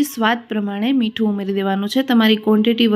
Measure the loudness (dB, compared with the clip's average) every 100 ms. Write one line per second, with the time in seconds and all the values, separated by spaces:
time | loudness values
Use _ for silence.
0 | 0 0 -2 -2 -4 -6 -4 -4 -2 0
1 | -2 -2 -2 -2 -4 -2 -2 -2 -2 -2
2 | 2 2 4 2 2 2 2 2 2